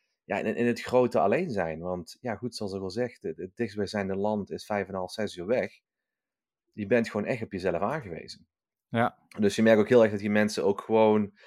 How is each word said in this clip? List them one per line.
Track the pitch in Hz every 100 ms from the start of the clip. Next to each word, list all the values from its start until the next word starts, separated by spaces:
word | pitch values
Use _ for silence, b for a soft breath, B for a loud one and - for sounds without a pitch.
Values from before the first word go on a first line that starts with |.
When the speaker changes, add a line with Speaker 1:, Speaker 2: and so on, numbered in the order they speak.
| _ _ -
Speaker 1:
ja, | 98
in, | 107 -
in | 120
het | 117
grote | - 127 123 117
alleen | 92 131 185
zijn. | 101 82 80
Want | 90 90 85 -
ja, | 127 101
goed, | 120 -
zoals | 101 98
ik |
al | 95
zeg, | 101 123 -
het, | 87 80
het | 92 -
dichtstbijzijnde | 113 107 98 104 98 95
land | 104 107 92
is | 82 -
vijf | 104 95
en |
een | 95
half, | 92
zes | - 101 90
uur | 87
weg. | 120 101 _ _ _ _ _ _ _ _ _ _
Je | - 101
bent | 120 113
gewoon | 107 101
echt | 120
op | 110
jezelf | 95 92 85
aangewezen. | 101 156 107 80 - - _ _ _ _ _
Speaker 2:
Ja. | 117 120 - _ -
Speaker 1:
Dus | 104 107
je |
merkt | 110 110
ook | 104
heel | 123
erg | 113
dat | 101
die | 104
mensen | 104 107 - 95
ook | 98
gewoon, | - 110 110 107 101 -